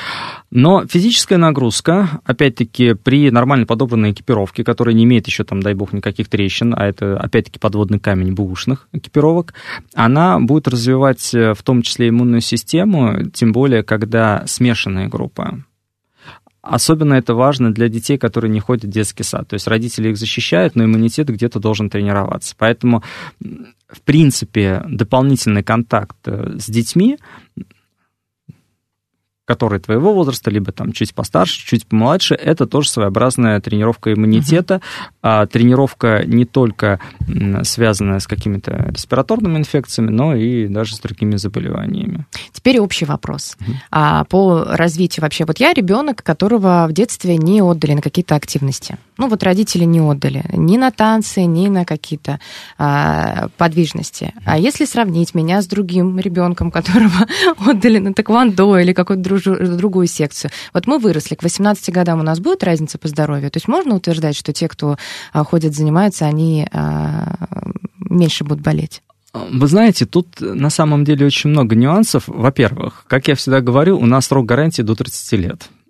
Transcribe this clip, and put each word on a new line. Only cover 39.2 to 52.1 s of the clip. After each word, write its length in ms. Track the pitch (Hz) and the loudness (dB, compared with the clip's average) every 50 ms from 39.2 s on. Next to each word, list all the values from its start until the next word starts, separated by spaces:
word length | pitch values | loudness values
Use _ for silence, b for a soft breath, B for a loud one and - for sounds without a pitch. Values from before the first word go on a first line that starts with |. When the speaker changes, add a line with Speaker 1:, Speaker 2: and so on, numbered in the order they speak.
| 135 - 226 233 214 180 160 | 0 0 -2 -2 0 0 -2
Speaker 1:
инфекциями, 520 | 156 147 - - 143 123 - - - 113 110 | -2 -2 -2 -2 -4 -4 -4 -4 -2 -2 0
но 260 | 110 113 139 160 151 | 0 0 0 0 0
и 320 | 113 110 120 123 120 110 | 0 0 0 -2 -2 -2
даже 280 | 101 101 107 110 107 107 | -2 -4 -4 -4 -6 -8
с 40 | 107 | -10
другими 360 | - 110 101 - 107 104 104 | -10 -12 -6 -4 -2 -2 -2
заболеваниями. 920 | 98 98 101 - - - - - - - - - - - - - - 147 B B B B B - | -2 -2 -4 -6 -6 -6 -6 -6 -6 -6 -6 -6 -6 -6 -6 -8 -8 -10 B B B B B -12
Speaker 2:
Теперь 260 | - - 247 262 240 | -2 0 2 2 2
общий 240 | 202 180 - - 165 | 2 0 -2 -4 -4
вопрос. 540 | 143 147 143 - - 147 143 - - - - | -4 -4 -6 -6 -8 -10 -10 -10 -14 -14 -10
Speaker 1:
Мгм. 160 | 95 104 127 131 - - | -10 -8 -8 -10 -8 -4
Speaker 2:
А, 340 | - 156 151 147 156 156 147 | 0 2 2 2 2 0 0
по 380 | - - 190 196 190 175 160 - - | 0 2 2 4 4 2 2 0 -2
развитию 540 | 170 165 165 175 156 165 185 175 - - 156 | 0 0 0 0 0 0 -2 -2 -2 -2 -4
вообще. 200 | 147 - - 165 | -4 -2 -2 -2
Вот 140 | 156 156 - | -2 0 2
я 140 | 247 320 359 | 2 2 2
ребенок, 500 | 294 196 175 196 240 294 302 247 - - | 2 2 0 0 0 0 -2 -6 -4 -4
которого 600 | - 156 - 185 208 240 226 190 185 175 175 170 | -4 -2 0 0 2 2 2 4 4 4 4 2
в 60 | 160 156 | 2 2
детстве 420 | 170 226 - - - - 180 170 | 0 -2 -2 -2 -4 -2 0 0
не 260 | 165 156 165 202 214 | 2 2 2 4 4
отдали 340 | 196 175 175 160 151 147 147 | 4 2 2 2 0 0 0
на 60 | 147 | 0
какие-то 340 | - 143 - - 175 - 156 | -2 -2 -2 -2 0 0 0
активности. 600 | 147 - - - 147 139 135 131 - - - - - _ _ _ | 0 0 -4 -4 -4 -2 -4 -4 -6 -10 -14 -16 -16 _ _ _
Ну, 100 | - 254 | -4 -2
вот 160 | 262 220 196 - | -2 -2 0 0
родители 400 | 190 180 196 220 - - 180 170 | 2 2 2 0 0 0 0 2
не 160 | 170 165 165 | 4 4 4
отдали 460 | 156 151 147 139 139 139 135 135 - - - | 2 2 0 0 -2 -2 -2 -4 -6 -4 -2
ни 240 | 170 160 165 196 | 0 2 2 4
на 140 | 247 262 262 | 4 2 0
танцы, 520 | - - 214 220 220 220 208 - - 202 180 | 0 2 2 2 2 0 -2 -2 -2 0 0
ни 240 | 170 165 165 190 | 2 2 2 2
на 160 | 202 196 185 175 | 2 0 0 -2
какие-то, 560 | - 156 151 - - | -2 -4 -8 -8 -10